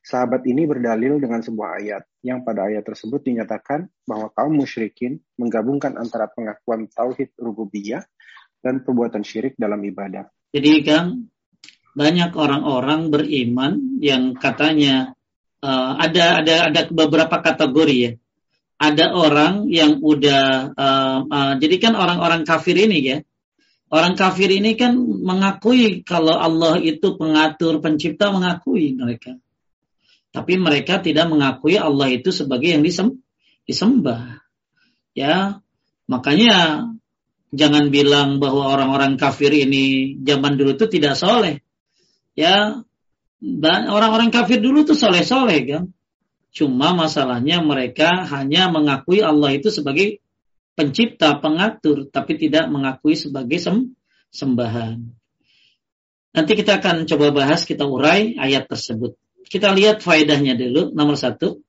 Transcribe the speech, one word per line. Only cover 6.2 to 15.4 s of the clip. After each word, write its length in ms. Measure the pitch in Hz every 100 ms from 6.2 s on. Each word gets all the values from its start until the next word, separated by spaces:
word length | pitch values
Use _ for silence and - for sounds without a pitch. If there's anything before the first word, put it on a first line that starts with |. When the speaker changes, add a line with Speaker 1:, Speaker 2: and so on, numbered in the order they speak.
| 107
Speaker 1:
pengakuan 640 | - 110 104 - 113 110
tauhid 480 | - 123 123 131 -
rububiyah 640 | 117 107 104 104 101 143 - _ - - _ _ -
dan 160 | 131
perbuatan 400 | 127 123 117 107
syirik 320 | 104 110 131 -
dalam 160 | 107 104 101
ibadah. 400 | 95 98 92 - _ _
Speaker 2:
Jadi, 320 | 143 147 156
Kang, 500 | 147 156 180 247 233 _ _ _ - _ _
banyak 400 | 143 147 175 170
orang-orang 800 | 165 147 139 147 127 131 156 165
beriman 880 | 147 - 139 117 123 139 285 131 -
yang 320 | 143 131 127
katanya, 800 | 123 139 120 151 156 143 131 127 - _ _